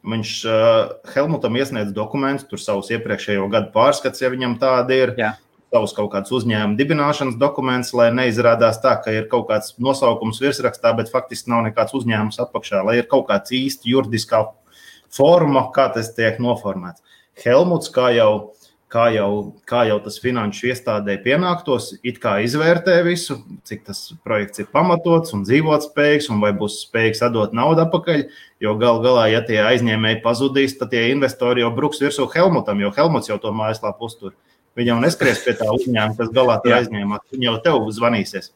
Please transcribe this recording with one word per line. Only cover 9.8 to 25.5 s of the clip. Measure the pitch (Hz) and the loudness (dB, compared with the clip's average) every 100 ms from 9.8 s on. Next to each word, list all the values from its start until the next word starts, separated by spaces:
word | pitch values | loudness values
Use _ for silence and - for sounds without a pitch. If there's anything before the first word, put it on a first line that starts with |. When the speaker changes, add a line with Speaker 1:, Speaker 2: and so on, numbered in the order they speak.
| 127 135 123 117 113 113 | -2 2 0 0 -4 -2
Speaker 1:
virsrakstā, | 139 139 123 - 117 113 | -2 0 -4 0 0 0
bet | 113 | -2
faktiski | 127 - 113 - | -4 -4 -12 -2
nav | 117 113 | -2 0
nekāds | 113 110 | -2 -2
uzņēmums | 135 117 110 107 - | -2 -2 0 -2 -4
apakšā, | - 110 - 101 98 | -6 -6 -4 -2 2
lai | 120 | 0
ir | 117 | 2
kaut | 139 127 | 0 2
kāds | 101 - | -2 -2
īsti | 127 135 135 117 | -4 -4 -6 0
juridiskā | 131 113 110 - 113 107 _ _ _ - - _ | 0 0 -4 0 0 0 _ _ _ -20 -20 _
forma, | - 143 175 151 135 - 139 | 2 4 6 4 2 0 0
kā | 131 | 2
tas | 117 110 - | 0 -6 0
tiek | 113 110 | -2 0
noformēts. | 120 113 101 92 87 - _ _ _ - | -2 -2 -4 -8 -10 -16 _ _ _ -6
Helmuts, | 120 131 180 170 - | 4 4 4 -2 -2
kā | - 127 117 | 0 2 4
jau, | 107 104 - _ _ _ _ | 2 2 -6 _ _ _ _
kā | 117 117 | 0 2
jau, | 110 101 104 101 - - | 2 -2 -2 -6 -16 -4
kā | 120 113 | 0 2
jau | 104 | 0
tas | 104 - | -4 -6
finanšu | 123 123 104 101 120 | -4 -2 -4 -4 -4
iestādē | 120 - 107 101 98 | -4 -4 -4 -2 -4
pienāktos, | 120 147 180 175 151 123 - - | 0 2 0 -2 -2 -2 -4 -10
it | 123 117 | -10 -4
kā | 113 101 117 | -2 0 0
izvērtē | 147 160 175 185 175 | 2 2 2 4 4
visu, | 175 170 - 127 - 95 - | 4 -2 -6 -10 -12 -20 -14
cik | 104 - | -14 -12
tas | 98 - 165 | -14 -14 -16
projekts | - 107 101 - | -2 -2 -2 -8
ir | 104 | -2
pamatots | 139 175 170 170 165 160 104 | 0 2 2 4 2 2 -6
un | |
dzīvotspējīgs, | 98 | 2